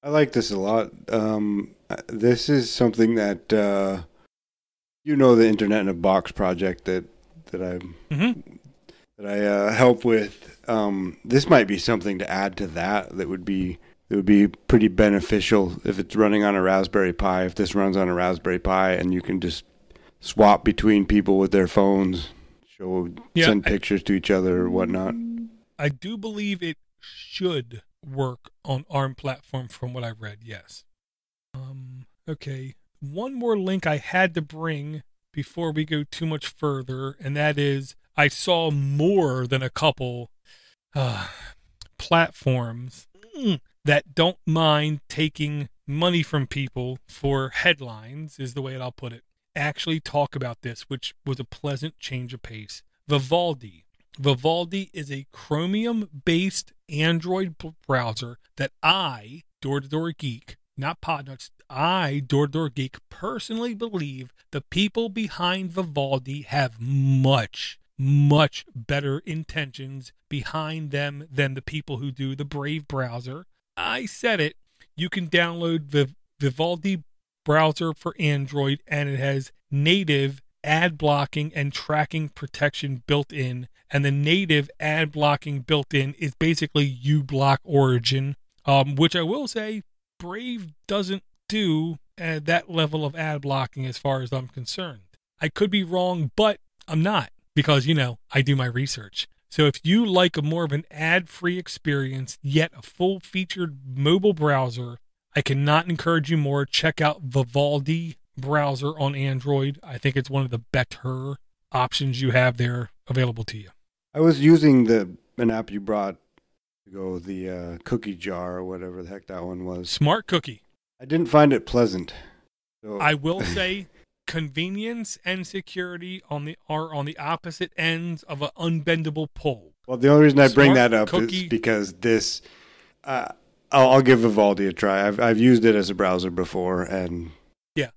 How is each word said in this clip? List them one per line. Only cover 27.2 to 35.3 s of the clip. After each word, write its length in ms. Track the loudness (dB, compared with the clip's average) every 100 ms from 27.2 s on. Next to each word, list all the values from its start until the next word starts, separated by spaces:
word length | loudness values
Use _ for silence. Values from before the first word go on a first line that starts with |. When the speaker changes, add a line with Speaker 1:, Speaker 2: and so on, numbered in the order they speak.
| -16 -4 -2 -2 -6 -14 _ _
Speaker 2:
work 480 | -14 -4 -4 -6 -18 _
on 220 | -6 -6 -4
arm 260 | -4 -4
platform 540 | -6 -8 -8 -8 -10 -10
from 240 | -10 -10
what 120 | -8
I 80 | -8
read, 260 | -10 -14 -16
yes. 420 | -18 -18 -18 -20 _ _ _ _ _ _ _
Um, 540 | -16 -14 -14 -16 -18 -20 _ -12
okay, 480 | -10 -10 -10 -12 -16 _ _
one 340 | -12 -8 -8
more 240 | -4 0 0
link 280 | 0 -2 -2
I 120 | -4
had 340 | -2 0 0
to 60 | 0
bring 640 | -8 -8 -6 -6 -8 -12 -14 _ _